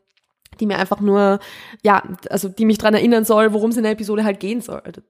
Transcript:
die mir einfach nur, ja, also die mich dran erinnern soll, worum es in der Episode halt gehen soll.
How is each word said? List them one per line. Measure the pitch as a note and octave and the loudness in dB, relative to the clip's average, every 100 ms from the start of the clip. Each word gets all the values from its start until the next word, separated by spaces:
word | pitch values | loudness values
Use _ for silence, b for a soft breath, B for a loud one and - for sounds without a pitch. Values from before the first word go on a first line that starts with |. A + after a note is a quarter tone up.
| _ _ _ _ _ - | _ _ _ _ _ -6
die | G#3+ | -4
mir | F#3 | -2
einfach | F#3+ G3+ | -4 -2
nur, | G#3 G3+ G3+ G3 B B B B | 2 2 2 0 B B B B
ja, | G#3 G3 - F3+ - | 0 0 0 -10 -8
also | G3 G3 | -6 -6
die | F#3+ | -2
mich | A3 G#3+ | 0 2
dran | G#3+ | 2
erinnern | G#3+ A#3+ A#3 A3 | 2 4 2 4
soll, | G#3+ A3 | 4 2
worum | G#3+ A3+ | 2 -2
es | A#3 | 0
in | |
der | G#3+ | -2
Episode | G#3+ G#3 G#3 | -2 -4 -2
halt | G#3+ - | -2 -2
gehen | F#3+ A#3 | -6 -8
soll. | - - - E3 - | -8 -12 -14 -18 -20